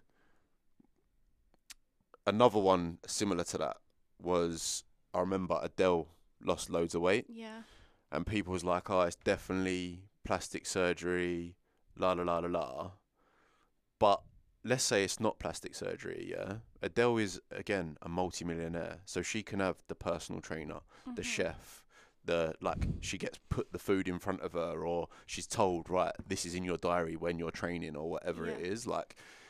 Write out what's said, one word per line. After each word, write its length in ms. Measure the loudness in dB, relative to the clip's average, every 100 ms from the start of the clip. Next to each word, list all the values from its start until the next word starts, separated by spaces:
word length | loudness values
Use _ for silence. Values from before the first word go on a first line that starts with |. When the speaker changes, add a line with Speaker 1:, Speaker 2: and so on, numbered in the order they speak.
| _ _ _ _ _ _ _ _ _ _ _ _ _ _ _ _ _ -20 _ _ _ -4 0
Speaker 1:
another 340 | 8 8 8
one 380 | 6 6 4 -4 -6
similar 380 | -2 0 0 0
to 120 | -2
that 180 | -4 -6 _ _ _ _
was, 640 | 0 2 2 0 -4 -6 -10 _ _
I 60 | -2
remember 400 | 0 0 0 0
Adele 460 | -2 2 4 4 0 -12 _ _
lost 280 | -2 -2 0
loads 260 | 0 0 2
of 60 |
weight. 260 | 4 2 0
Speaker 2:
Yeah. 320 | -12 -14 -14 -18 -20 -20 _ _
Speaker 1:
And 140 | -6 -2
people 240 | -2 -2
was 120 | -2 0
like, 240 | 0 2
"Oh, 120 | 2
it's 140 | 2 0
definitely 880 | 0 0 0 -2 0 -2 -4 -10 -18 _ -4
plastic 400 | -4 -4 -8 -4
surgery, 920 | 2 2 2 0 0 0 -2 -6 -12 _ _ _ 0
la, 160 | 2
la, 100 | 2
la, 160 | 2 0
la, 80 | 0
la." 420 | -2 -2 -6 -10 -12 _ _ _ _ _ _ _ _ _ _
But 220 | 6 6 2 -20 _ _
let's 200 | 0 2
say 200 | 4 4
it's 160 | 4 2
not 200 | 0 0
plastic 340 | -6 -6 -10
surgery, 540 | -8 -6 -6 -8 -8 -6
yeah? 280 | -6 -6 -8 -12 -8
Adele 360 | -2 4 4 6
is, 240 | 2 -2 -10
again, 480 | -10 -2 0 0 -6
a 80 | -6
multimillionaire, 880 | -2 -2 -2 -4 -4 -4 -4 -6 -10 -6
so 160 | -4
she 200 | -2 -4
can 180 | -4 0
have 180 | 0 0 -8
the 80 | -8
personal 460 | -4 -4 -4 -10
trainer, 400 | -8 -8 -8 -10 -14 -18 -12
the 60 |
Speaker 2:
Mm-hmm. 100 | -8
Speaker 1:
chef, 640 | -4 -2 -2 -4 -14 -20 -20 -20 -20 _
the, 300 | 0 2 2 0
like, 260 | -2 0 -2 -2
she 180 | -4 -6
gets 220 | -6 -8 -6
put 220 | -4 -4
the 80 | -6
food 280 | 2 2 2
in 120 | -2
front 220 | -2 -4
of 120 | -2
her, 320 | -2 -2 -2 -2
or 220 | -2 -2 -10 -12
she's 220 | -10 -6
told, 420 | 2 2 2 0
"Right, 240 | 2 2 -2 -6
this 180 | -4 -2
is 80 |
in 100 | -4 -2
your 120 | 0
diary 380 | 2 2 0 -2
when 240 | -2 -2
you're 100 | -4
training," 460 | -4 -4 -4 -4 -6
or 140 | -4
whatever 360 | -4 -4 -4 -4
it 140 | -4
Speaker 2:
Yeah. 80 | -4
Speaker 1:
is. 180 | -4 -2
Like, 300 | -4 -4 -12 -20 -20